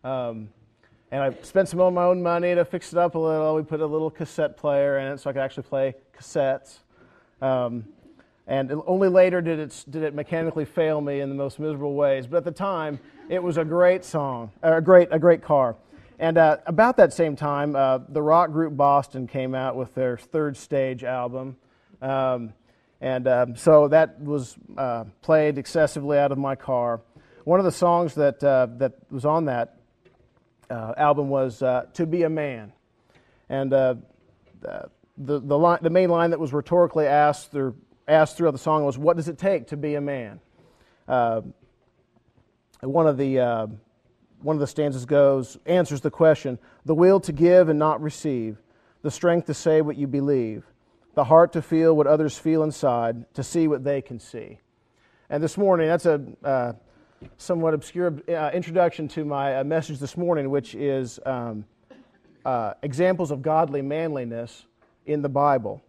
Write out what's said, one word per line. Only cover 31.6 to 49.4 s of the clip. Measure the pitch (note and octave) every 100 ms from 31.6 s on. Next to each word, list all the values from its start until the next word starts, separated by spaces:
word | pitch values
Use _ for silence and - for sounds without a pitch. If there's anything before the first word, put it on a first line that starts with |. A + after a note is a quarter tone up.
uh, | B2+ B2 -
To | -
Be | D#3+ F3
a | E3
Man. | D#3 D3 A#2+ G#2 _ _ _ _ _ _ _ _
And, | C3+ C3+
uh, | C3+ C3 A#2+ - _ _ _ _ _ -
uh, | - - _ _ -
the, | C3+ D3
the, | C#3 C#3+
li-, | E3+ E3+
the | E3
main | F3 F3+
line | E3+ E3+
that | D#3+
was | D#3
rhetorically | D3 - F3 F3 D#3+ D3
asked, | D3 D3 D3 -
or | D3 C3+ A#2 _ _ -
asked | D#3 D#3
throughout | - E3
the | C3+
song | D#3+ D#3
was, | C#3+ B2+
"What | D#3
does | E3+ D#3
it | D3+
take | G3 F3+ A#2
to | D3+
be | D3
a | D3
man?" | C#3+ C3+ A2 - _ _ _ _ _ _ -
Uh, | B2+ A#2 A2+ - - _ _ _ _ _ _ _ _ _ _ _ _
one | C3 D3+ D#3+
of | C3+
the, | C#3 C3
uh, | B2 A2+ A2 G#2+ _ _ _ _ _ _
one | D3 D#3
of |
the | C#3
stanzas | - D3 C3
goes, | B2 C#3+ C#3 C3+ A#2+ -
answers | - F3+ E3+ C#3+
the | D3+
question, | - D#3+ D3+ C3+ B2 _ _
"The | -
will | D#3 F3+ G3
to | F#3
give | C#3+ E3+ F3+ E3
and | D3+
not | D#3 D3+
receive, | D3+ - D#3 B2+ A2 G#2+ _ _ _ _
the | D3+
strength | - F3 E3+